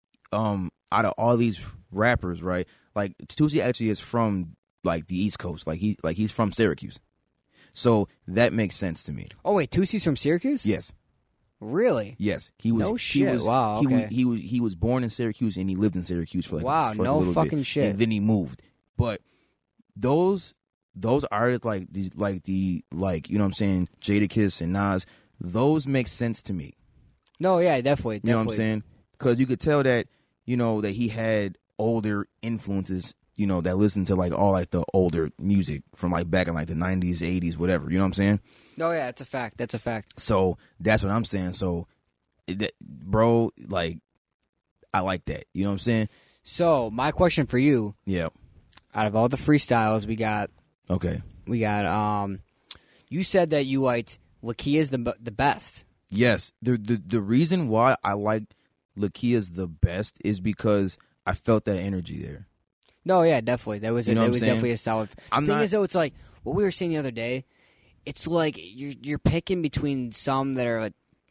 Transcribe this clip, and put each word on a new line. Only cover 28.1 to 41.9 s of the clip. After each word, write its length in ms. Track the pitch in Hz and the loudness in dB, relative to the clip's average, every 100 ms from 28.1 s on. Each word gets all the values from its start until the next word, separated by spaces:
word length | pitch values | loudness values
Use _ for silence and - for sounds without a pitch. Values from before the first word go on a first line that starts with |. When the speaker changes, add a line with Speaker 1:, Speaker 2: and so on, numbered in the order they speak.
| 107 | -2
Speaker 1:
You 80 | 110 | 0
know 60 | 113 | 2
what 40 | |
I'm 40 | 110 | 0
Speaker 2:
definitely. 80 | 110 | 0
Speaker 1:
saying? 260 | 110 107 - _ _ - | 0 -2 -6 _ _ -4
'Cause 200 | 131 120 | 2 2
you 80 | 131 | 2
could 140 | 127 | 0
tell 220 | 156 147 | 2 4
that, 240 | 135 120 101 _ _ _ | 4 2 0 _ _ _
you 120 | - 123 | -4 0
know, 240 | 117 107 | 0 0
that 100 | 104 | -2
he 180 | 98 117 | -2 -2
had 480 | 110 113 110 101 - _ - | -2 0 2 0 -6 _ -4
older 480 | 110 113 107 104 101 _ | 0 0 0 0 -4 _
influences, 720 | 113 113 - 98 92 92 85 - _ - | -6 -4 -2 -4 -2 -4 -6 -12 _ -2
you 100 | 101 | 0
know, 140 | 92 | 2
that 180 | 85 92 | 2 4
listened 300 | 104 101 92 | 4 2 0
to, 80 | 92 | 2
like, 160 | 90 | 2
all, 200 | - 101 | 2 4
like, 180 | 95 87 | 2 0
the 140 | 87 - | -2 0
older 380 | 98 90 82 78 - | 2 4 2 -2 -2
music 440 | 90 101 87 71 - | 0 2 2 -4 -10
from, 160 | - 90 | -6 -2
like, 180 | 85 85 | -2 0
back 180 | 92 87 | 0 0
in, 60 | |
like, 120 | 85 82 | -2 -4
the 80 | |
nineties, 480 | 80 90 92 90 85 | -2 -2 0 0 -2
eighties, 340 | 82 92 85 78 | -2 -2 -2 -2
whatever. 340 | 87 87 73 | 0 0 0
You 80 | 90 | 0
know 60 | |
what 40 | 95 | 2
I'm 40 | |
saying? 260 | 92 101 104 - - _ - | 2 2 2 -2 -20 _ -4
Speaker 2:
No, 140 | 165 | -2
yeah, 180 | 170 127 | -2 -4
it's 120 | 123 | -8
a 40 | |
fact. 340 | 131 135 117 - | -10 -8 -6 -6
That's 160 | 120 | -6
a 40 | 113 | -6
fact. 420 | - 113 - - | -4 -6 -8 -6
Speaker 1:
So 380 | - 101 95 85 _ - | 0 2 2 0 _ -4
that's 220 | 87 110 | 2 2
what 100 | 101 | 2
I'm 120 | 107 | 0
saying. 280 | 110 101 90 | -2 -4 -4
So, 320 | 92 95 85 90 | -4 -2 -4 -6